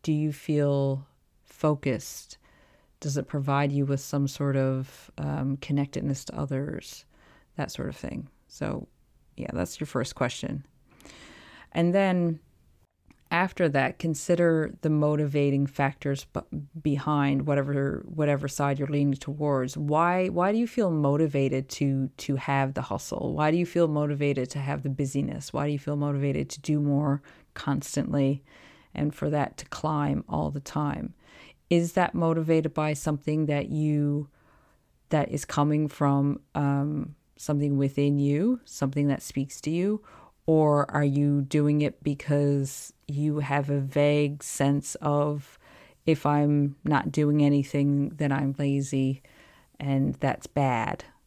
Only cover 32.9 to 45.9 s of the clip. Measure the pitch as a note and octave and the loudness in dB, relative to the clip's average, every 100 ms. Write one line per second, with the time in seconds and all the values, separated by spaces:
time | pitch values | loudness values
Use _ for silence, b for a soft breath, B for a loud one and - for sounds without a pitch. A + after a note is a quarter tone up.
32.9 | D3 D#3+ D3 - D#3 D3+ C#3+ - D3+ D3+ | -2 -2 -2 -2 0 0 0 -2 0 2
33.9 | D3 D3 C#3+ C#3+ b b b b b b | 2 2 0 -4 b b b b b b
34.9 | _ _ D#3 - C#3+ - - D3 D3+ D3+ | _ _ 0 0 -4 -4 0 2 2 0
35.9 | - C#3+ C#3 C#3+ C#3 _ - C#3+ C#3 D3 | 0 2 4 2 -2 _ -2 0 0 0
36.9 | D3 - D3 _ _ - C#3+ C#3+ C#3 C#3 | -4 -6 -12 _ _ -2 0 2 2 2
37.9 | C#3 C#3+ C#3+ C#3 C#3+ G#3+ B3+ - - C#3 | 2 2 4 2 2 2 0 -6 -4 -2
38.9 | C#3 C#3+ C#3 - - C3+ - D3+ E3 F#3+ | 2 0 0 -4 -6 -6 -6 -4 0 0
39.9 | G#3+ B B B _ - D#3 D3+ D3 - | -2 B B B _ 2 4 6 4 2
40.9 | - C#3+ C#3 C#3+ C#3+ C3+ D3+ D3 D3 D3 | 2 2 4 4 2 2 2 4 4 2
41.9 | - C#3+ C#3 - C#3+ C#3+ C#3+ C3+ - - | -2 -4 -4 0 2 4 2 -2 -6 -16
42.9 | _ - C#3+ D3+ D3+ C#3 C#3+ C#3 C#3+ C3+ | _ -8 -2 0 0 0 0 0 -2 0
43.9 | D3 D3 D3 D3 D3 - - C#3 C#3+ - | 2 4 4 2 -2 -10 0 2 2 -2
44.9 | - D3 D3 D3 D3 C#3 - B B B | -6 0 2 0 -2 -10 -20 B B B